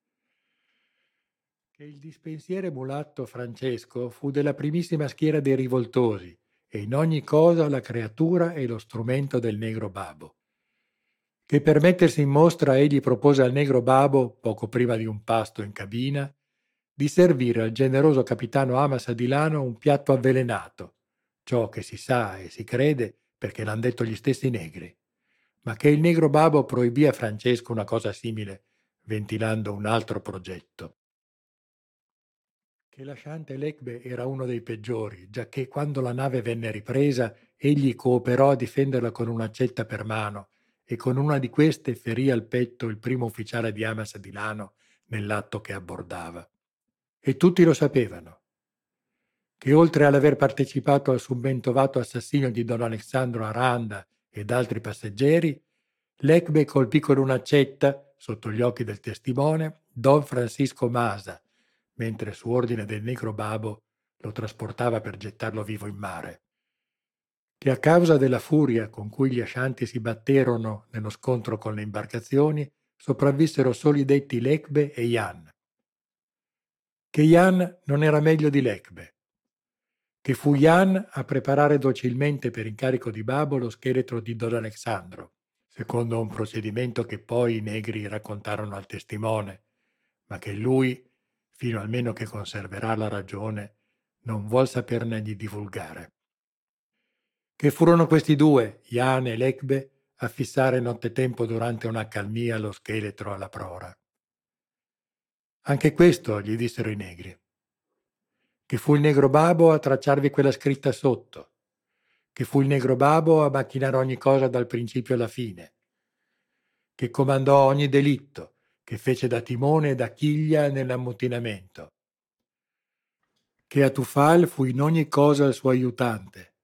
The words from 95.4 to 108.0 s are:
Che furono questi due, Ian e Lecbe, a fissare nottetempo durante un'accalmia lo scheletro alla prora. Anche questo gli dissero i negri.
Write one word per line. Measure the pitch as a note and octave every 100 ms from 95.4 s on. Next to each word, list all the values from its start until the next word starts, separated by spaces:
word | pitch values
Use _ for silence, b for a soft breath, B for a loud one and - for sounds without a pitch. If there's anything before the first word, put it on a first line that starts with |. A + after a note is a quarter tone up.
| G#2+ G2+ G#2 A2 D#2+ - - _ _ _ _ _ _ _ _ _ _ _ _ _ _ _
Che | C#3+
furono | - E3+ E3+ D3
questi | D#3 - C#3+
due, | D#3 C3+ G#2+ - _
Ian | A#2+ B2+ C3 B2+
e | A2+
Lecbe, | C3 B2 C3+ C3+ C3+ _ _ _
a | A#2+
fissare | - B2 C#3 C3 B2+
nottetempo | A#2+ A2 A2+ C3 B2+ A#2 A2+
durante | A2+ A#2 A2 A2+
un'accalmia | A2+ G#2+ G#2 G2+ A2+ A#2 A2
lo | G#2+
scheletro | - - G#2+ G2+ - G#2
alla | G2 F#2+
prora. | A2 F#2 F2+ - - _ _ _ _ _ _ _ _ _ _ _ _ _ _ _ _ -
Anche | C#3 D3+
questo | D3 E3+ - - G#2+
gli | G2+ A2+
dissero | A#2+ - A2
i | G2+
negri. | F#2 F2 F2+ - _ _ _ _ _ _